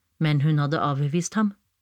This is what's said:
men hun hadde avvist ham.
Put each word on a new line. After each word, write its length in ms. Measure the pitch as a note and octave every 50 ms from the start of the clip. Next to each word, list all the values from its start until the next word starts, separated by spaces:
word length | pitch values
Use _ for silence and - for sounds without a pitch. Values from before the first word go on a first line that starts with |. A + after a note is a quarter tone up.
| _ _ _ -
men 220 | D#3+ D3+ D3 C#3 C#3+
hun 160 | D#3+ D3+ D3
hadde 220 | C#3+ C#3+ D#3+ -
avvist 560 | G#2 C#3+ C#3 C#3 D3 C#3+ D3+ F3 E3+ - - A3
ham. 140 | G#3+ G3+ - - _ _ _ _